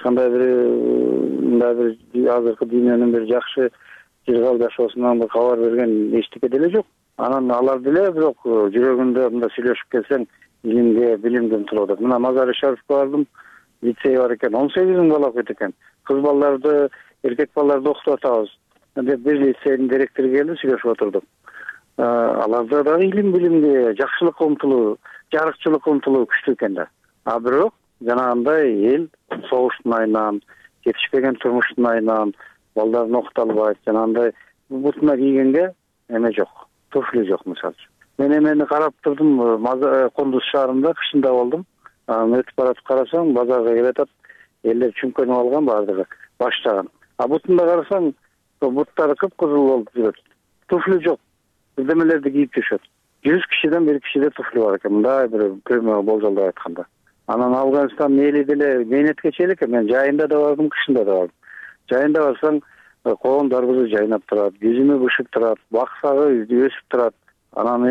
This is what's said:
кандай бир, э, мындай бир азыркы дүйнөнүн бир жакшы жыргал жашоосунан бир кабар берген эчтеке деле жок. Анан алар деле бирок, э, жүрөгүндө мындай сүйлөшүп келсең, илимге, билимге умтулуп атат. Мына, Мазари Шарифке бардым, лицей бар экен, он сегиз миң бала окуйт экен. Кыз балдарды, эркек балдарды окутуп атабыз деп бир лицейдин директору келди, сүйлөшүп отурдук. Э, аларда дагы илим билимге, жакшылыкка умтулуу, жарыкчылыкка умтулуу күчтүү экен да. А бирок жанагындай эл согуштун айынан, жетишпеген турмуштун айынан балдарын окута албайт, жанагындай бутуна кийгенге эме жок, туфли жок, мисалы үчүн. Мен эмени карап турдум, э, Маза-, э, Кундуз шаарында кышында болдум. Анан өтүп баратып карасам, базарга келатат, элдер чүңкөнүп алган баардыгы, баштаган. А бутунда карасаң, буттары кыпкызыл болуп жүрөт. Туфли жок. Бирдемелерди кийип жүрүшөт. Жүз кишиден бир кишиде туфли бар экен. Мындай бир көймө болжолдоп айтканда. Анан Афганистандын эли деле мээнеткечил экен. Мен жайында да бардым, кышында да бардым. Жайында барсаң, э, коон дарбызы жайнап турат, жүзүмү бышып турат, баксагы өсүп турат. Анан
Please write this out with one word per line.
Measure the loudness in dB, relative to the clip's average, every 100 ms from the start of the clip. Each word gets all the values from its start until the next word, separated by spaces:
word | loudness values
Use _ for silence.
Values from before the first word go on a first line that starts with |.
кандай | -2 2 2
бир, | 2
э, | 2 2 2 0 0 0 0 0 -2 -2
мындай | 0 2 2 0 -2 -4 -8
бир | -2 0 2
азыркы | 0 -2 -2
дүйнөнүн | 0 2 2 2
бир | 0 0
жакшы | -2 -2 -2 -2 _ -20 -20 _ _ -2
жыргал | 0 2 2
жашоосунан | 0 0 -2 0 0 0
бир | 0
кабар | 0 2 2
берген | 0 0 0 0 0 -2
эчтеке | -2 -4 -2
деле | 0 0
жок. | 0 -4 _ _ -6
Анан | -4 -2 0
алар | 0 0 0
деле | 0 2 2
бирок, | 2 0 -2
э, | 0 2 2
жүрөгүндө | 2 2 2 2 2 0
мындай | 0 -4 -2
сүйлөшүп | -2 -2 -4
келсең, | -4 -2 -4 -4 _ _ _
илимге, | -2 2 4 4 2 0
билимге | 0 0 0 -2
умтулуп | -2 -2 -2
атат. | -2
Мына, | 0 0
Мазари | 0 0 0
Шарифке | 0 -2 -2 -2
бардым, | 0 0 -2 -4 _ -20 -20 _ -6
лицей | -6 -2 0 2
бар | 0
экен, | 0 -2
он | -2 -2
сегиз | 0 2 4
миң | 2
бала | 2 0
окуйт | -2 -6
экен. | -6 -8 -10 _ _
Кыз | -4 0
балдарды, | 2 2 2 0 0 0 0 -4 -20 _
эркек | -6 -4 -4
балдарды | 0 0 2 -2
окутуп | -4 -2
атабыз | -2 0 0 -2 _ _ _ _ -6
деп | -2 -2
бир | 0 2
лицейдин | 2 0 -2 0 0
директору | 0 -2 -2 0
келди, | 0 -2 -4
сүйлөшүп | -2 -2 -2
отурдук. | -2 -2 -4 -6 _ -20 -20 -20 -20 _ -4
Э, |
аларда | -2 0 0 0 0 -2 0 0
дагы | 2 2 2
илим | 0 2
билимге, | 2 2 2 4 4 2 0
жакшылыкка | -4 -2 -2 0
умтулуу, | -2 0 0 2 0 -4 -12 -20 -6
жарыкчылыкка | -4 -2 -4 -2 0 0
умтулуу | 0 0 0 0
күчтүү | -2 -2
экен | -2 -2
да. | -4 -10 _ _ _
А | -6 -4
бирок | 0 0 0 -4 _ -10
жанагындай | -4 -2 0 0 0 2 2 2 2
эл | 2 -2 _ -14 -12 -4
согуштун | 0 0 -2 -4
айынан, | -2 0 0 -2 -4 _ -20 -20 _ -4
жетишпеген | -4 -2 0 0 -2
турмуштун | -2 -2 -2 0 0
айынан | 0 0 0 -2 -6 -18 _ _
балдарын | -4 0 0 0 -2
окута | -4 -4
албайт, | -2 0 0 -2 -2
жанагындай | -2 0 0 0 -2 _ _ -12
бутуна | -4 -4 0 0 2
кийгенге | 2 2 2 2 0 -6 _ _ -8
эме | -2 -2
жок, | -2 -4 -8 -20 _ _
туфли | -4 -2 -2 0
жок, | -2
мисалы | -4 -10 -10
үчүн. | -12 -20 _ _ -4
Мен | 0 2
эмени | 2 2 0
карап | 0 -2 -2
турдум, | -4 0 2 4
э, | 2 0
Маза-, | 0 0 0 2 0
э, |
Кундуз | 0 -2 -2 -2
шаарында | -2 0 0 0
кышында | -2 -2 0 2
болдум. | 2 0 -4 -8 _ -20 _ -6
Анан | -2 0 0
өтүп | -2 -2
баратып | -2 -2
карасам, | -2 -2 0 0 0
базарга | 0 2 0 2
келатат, | 2 2 0 -4 _ _ -20 _ _
элдер | -2 0 -2 -2
чүңкөнүп | -6 -2 -2 0
алган | 0 0 0
баардыгы, | 0 -2 -4 -6 -10 -16 -6
баштаган. | -4 -2 -2 -2 -4 _ _ -6
А | -4
бутунда | -2 2 2 4
карасаң, | 0 0 -2 -2 -6 _ _ _ -6
буттары | -4 -2 -4 -2 -2 0
кыпкызыл | -4 -2 0 2 2
болуп | 2 -2
жүрөт. | -2 -2 -2 _ _ _ _ -4
Туфли | -2 0 0
жок. | 0 -4 _ _ _ _ _ -8
Бирдемелерди | -2 2 2 2 0
кийип | 0 -2 -2
жүрүшөт. | -4 -4 _ _ _ _
Жүз | 0 0 0
кишиден | -2 0 0 0
бир | 0
кишиде | -2 -2 -2 -2
туфли | -6 -2
бар | 0 0
экен. | -2 0
Мындай | 2 2 0
бир | 0 -2 -4 -2
көймө | 0 0 0
болжолдоп | 0 0 0 0 -2
айтканда. | -4 -12 -12 -14 _ _ _ -6
Анан | -2 0
Афганистандын | 0 2 0 0 -2 0 2 2
эли | 2
деле | 0 0 0 0
мээнеткечил | 0 2 0 0 -4 -2 -2
экен. | 0 0
Мен | 0 0
жайында | 0 0 0 0
да | 2
бардым, | 2 0 -2
кышында | -2 -2 0
да | 2
бардым. | 0 -2 _ -20 -20 -20 -16 -4
Жайында | 0 2 2 0
барсаң, | 0 -2 -2 -6 _ _ _
э, | -4 -2
коон | 0 0 2
дарбызы | 0 0 0 0
жайнап | 0 0 -2 -2
турат, | -2 -2 -2
жүзүмү | -2 2 2 2
бышып | 0 -2 -4
турат, | -2 -2 -2 -4
баксагы | -2 -2 -4 0 2 2 0
өсүп | 0 2 0 -2 -6
турат. | -2 -2 -2 _ _ _
Анан | -4 -2 0 2